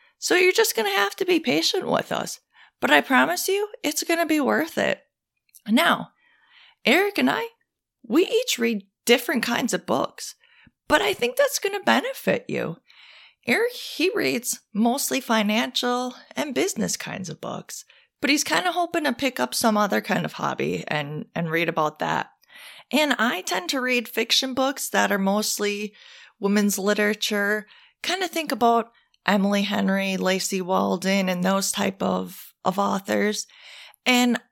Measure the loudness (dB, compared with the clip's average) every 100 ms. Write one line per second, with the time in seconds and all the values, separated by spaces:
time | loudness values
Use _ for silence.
0 | _ -10 0 4 4 4 2 2 0 0
1 | -2 -2 0 0 2 0 2 -2 0 -2
2 | 0 -4 -4 -10 _ _ -20 -4 4 4
3 | 4 2 2 0 -2 -2 -2 -4 -6 -4
4 | -2 -2 0 0 2 0 0 0 0 -2
5 | _ _ _ _ _ -16 0 2 4 2
6 | -4 _ _ _ _ -20 -20 _ 2 4
7 | 2 2 0 0 -4 _ _ _ _ _
8 | 0 2 4 2 0 -2 0 -2 -6 _
9 | 2 2 2 -2 0 -2 0 -4 -2 -2
10 | -2 -6 -16 -16 _ _ -20 _ 0 2
11 | 2 -2 -2 2 2 2 -4 -2 2 2
12 | 0 -6 -2 -2 -2 -6 -4 -8 _ -20
13 | -20 -20 -20 _ -2 0 0 -4 -12 -2
14 | 0 0 0 -2 -4 -8 _ 0 2 2
15 | -2 -4 0 0 2 0 -2 -2 -2 -2
16 | -4 -8 -14 -6 -4 0 0 0 -4 -4
17 | -8 -10 -10 -10 -10 -10 -12 -16 -18 -20
18 | _ -6 0 0 0 -2 -2 -2 -2 0
19 | -2 -2 -4 -2 -6 0 0 2 0 0
20 | -2 -2 -2 -4 -6 -2 -2 -4 -4 -6
21 | -6 -10 -8 -6 -2 -2 -2 0 -2 -2
22 | -4 -2 -4 _ _ -20 -20 -20 -2 0
23 | 2 2 0 -2 -4 -4 -2 -2 0 0
24 | 0 -4 0 0 0 0 0 0 -2 0
25 | 2 2 2 2 0 -2 -2 -2 -6 -10
26 | -20 -20 -20 -4 0 4 2 2 0 2
27 | 2 0 -2 0 0 -2 -4 -20 -20 _
28 | -6 -4 -2 -4 -4 2 4 4 0 _
29 | _ _ 0 2 4 2 0 0 2 0
30 | 0 0 0 0 0 -4 0 2 2 0
31 | 0 2 2 0 2 0 0 -2 -2 0
32 | -2 -2 -4 -12 -20 _ -4 0 0 0
33 | 0 0 0 -2 -8 -16 -20 -20 -20 -6
34 | 2 4 4 0 -4